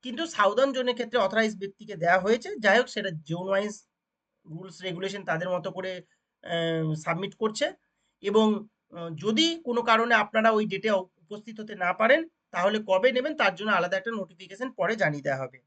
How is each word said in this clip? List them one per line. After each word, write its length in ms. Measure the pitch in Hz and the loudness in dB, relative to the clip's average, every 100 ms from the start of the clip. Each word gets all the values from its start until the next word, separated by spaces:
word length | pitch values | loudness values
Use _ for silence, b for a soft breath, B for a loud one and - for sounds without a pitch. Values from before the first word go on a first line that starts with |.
কিন্তু 200 | 254 262 330 - | -10 -8 -8 2
সাউদার্ন 360 | 202 - 277 262 | 2 4 2 2
জোনের 220 | 247 240 | -2 -2
ক্ষেত্রে 180 | 226 247 220 | 0 0 2
অথরাইজ 280 | 220 220 180 | 2 0 -2
ব্যক্তিকে 340 | 196 - 214 190 | -10 -12 -14 -2
দেয়া 160 | 170 185 185 | 2 2 4
হয়েছে। 240 | 240 370 392 | 0 -2 0
যাই 140 | 202 214 | 4 4
হোক, 80 | 262 - | 2 -4
সেটা 140 | 190 156 160 | -6 -8 -8
জোন 160 | 170 190 | -6 0
ওয়াইজ 220 | 196 208 208 _ _ _ _ _ _ - | 0 0 -8 _ _ _ _ _ _ -16
রুলস 260 | 160 185 170 185 | -14 -14 -10 -8
রেগুলেশন 340 | 175 190 202 180 | -6 -8 -8 -6
তাদের 200 | 160 180 180 | -4 -2 -4
মতো 140 | 185 185 | -4 -8
করে, 140 | 185 180 175 _ _ _ | -8 -10 -16 _ _ _
আহ, 440 | - 170 165 160 160 156 | -6 -2 0 0 -2 -4
সাবমিট 300 | 156 170 196 - | -4 -4 -6 -4
করছে। 240 | 220 214 294 - _ _ _ _ 196 | -4 0 -4 -4 _ _ _ _ 2
এবং, 160 | 214 220 208 - _ _ 170 | 4 4 2 -4 _ _ -12
আহ, 120 | 170 160 | -10 -4
যদি 220 | 190 220 330 330 277 | -2 2 2 0 -4
কোনো 140 | 240 240 | -2 4
কারণে 240 | 220 233 226 | 4 6 2
আপনারা 260 | 214 226 220 214 | 2 2 4 4
ওই 80 | 214 | 0
ডেটে 160 | 190 220 202 185 _ | -2 0 0 -2 _
উপস্থিত 320 | _ 214 214 220 | _ -16 -14 -14
হতে 120 | 214 208 | -14 -4
না 80 | 180 180 | -2 0
পারেন, 220 | 220 294 330 _ _ | 4 4 2 _ _
তাহলে 240 | 175 185 214 214 | 0 0 0 2
কবে 200 | 185 247 247 | 4 4 2
নেবেন 180 | 277 302 | -2 0
তার 120 | 208 180 | 0 0
জন্য 120 | 214 | 0
আলাদা 240 | 196 175 190 | 2 2 -2
একটা 140 | 202 226 | -4 -8
নোটিফিকেশন 460 | 180 175 180 196 254 - | -8 -12 -20 -10 -10 -2
পরে 140 | - 226 | -2 2
জানিয়ে 240 | 170 147 143 | 0 0 -2
দেওয়া 160 | 135 | -4
হবে। 140 | 131 131 | -4 -10